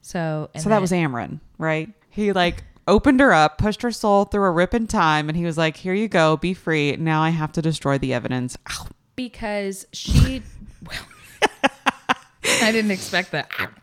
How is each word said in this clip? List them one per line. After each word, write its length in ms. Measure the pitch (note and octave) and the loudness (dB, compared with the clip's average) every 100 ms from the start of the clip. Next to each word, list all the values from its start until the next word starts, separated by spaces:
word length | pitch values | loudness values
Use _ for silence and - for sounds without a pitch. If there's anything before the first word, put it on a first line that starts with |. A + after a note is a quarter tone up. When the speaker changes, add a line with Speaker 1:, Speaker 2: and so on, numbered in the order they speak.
Speaker 1:
So, 460 | - F#3 D#3+ D#3 D3+ | -8 -6 -4 -4 -8
and 80 | - | -6
Speaker 2:
So 80 | F3 | 2
that 60 | G#3+ | 2
Speaker 1:
then 40 | |
Speaker 2:
was 120 | F#3 | 2
Amren, 480 | F3+ D#3+ B2 F2+ D3+ - _ | 0 0 -2 -8 -10 -16 _
right? 320 | D#3+ D#3 D#3+ - _ | -4 -2 -4 -14 _
He, 240 | - G#3 | -4 -2
like, 320 | F#3+ F3 - - _ - | 2 0 -2 -14 _ 2
opened 320 | G3+ C4+ B3+ | 4 6 6
her 120 | C4+ | 6
up, 260 | E3+ D3+ - | 6 4 2
pushed 240 | G#3 G3+ | -2 -2
her 80 | A#3+ | -4
soul 320 | A3 G#3+ G3+ | -2 2 2
through 180 | G3 G#3 | 2 2
a 60 | G3 | 2
rip 220 | E3 F#3 | 2 2
in 120 | A#3+ A3+ | 0 0
time, 400 | A3 E3 D3+ D3+ | 2 2 2 0
and 80 | D#3+ | -2
he 80 | |
was 140 | E3+ D#3 | -2 0
like, 180 | D#3+ D#3 | -2 -2
"Here 160 | F#3 | -4
you 140 | F#3 A3 | -2 0
go, 280 | G3 D#3+ D#3 | 2 4 2
be 160 | C#3 | -2
free. 420 | - - D#3+ D3 - | -4 -2 0 0 -2
Now 240 | D#3+ D#3 | 0 0
I 60 | D#3+ | 0
have 220 | E3 D3+ | 0 -4
to 100 | - | -2
destroy 360 | D#3+ D3+ C#3+ C#3 | -2 -2 0 0
the 160 | C3+ | 0
evidence." 420 | B2 - B2+ B2 - - | -4 -4 -4 -4 -8 -12
Ow. 160 | - - - _ | -12 -12 -20 _
Speaker 1:
Because 720 | - B3+ - A3+ G#3 G3 G3 - | -12 -12 -10 -8 -6 -6 -10 -14
she, 500 | - - - - C4 - - | -12 0 2 2 0 -12 -20
<laughs> 200 | - - | -20 -20
well, 160 | - - - - - - G#4 - D4 - - - - B3+ _ _ - - | -14 -14 -16 -20 -20 -2 -2 0 -4 -2 -6 -6 -8 -8 _ _ -4 0
I 100 | A3 | 2
didn't 180 | A3+ G#3+ | 2 0
expect 420 | F#3+ - F#3 F#3 | -4 -4 -4 -4
that. 160 | D3+ - - - - | -6 -8 -8 -10 -10